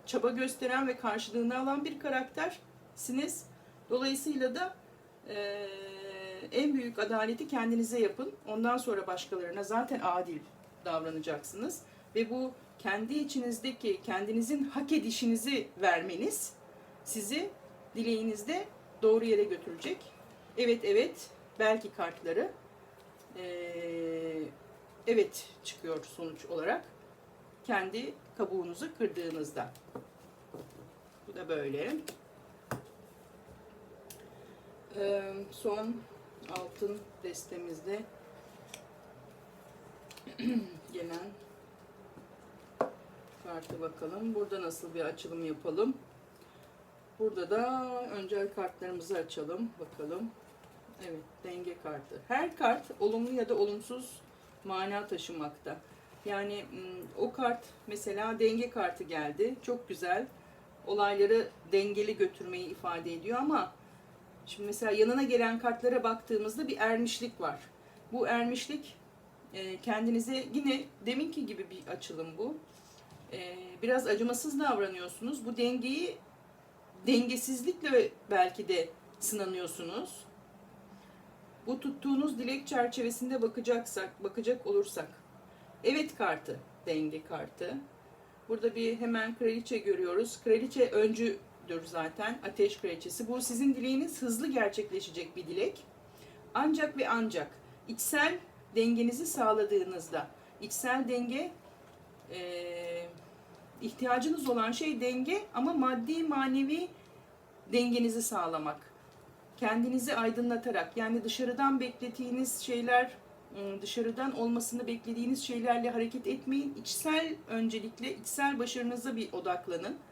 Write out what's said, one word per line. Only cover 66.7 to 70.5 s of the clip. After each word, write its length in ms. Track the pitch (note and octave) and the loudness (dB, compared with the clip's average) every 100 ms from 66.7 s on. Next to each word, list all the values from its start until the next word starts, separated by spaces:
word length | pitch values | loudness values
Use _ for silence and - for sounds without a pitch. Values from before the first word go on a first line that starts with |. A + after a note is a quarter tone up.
| - | 2
ermişlik 640 | A3 A3+ A#3 - A#3 - | 2 4 2 0 -6 -4
var. 180 | E3 C#3+ - - - - - | -4 -4 -10 -20 -20 -20 -6
Bu 160 | A#3+ A#3+ | 0 4
ermişlik, 680 | A#3 A#3+ B3 - D4 - - - - - - - | 4 2 0 -4 -6 -8 -18 -20 -20 -20 -20 -16
e, 280 | F#3+ F#3+ F#3 | -10 -8 -6
kendinize 640 | - G#3+ A#3 A#3 A#3 C4 - | -2 0 2 2 0 -2 -2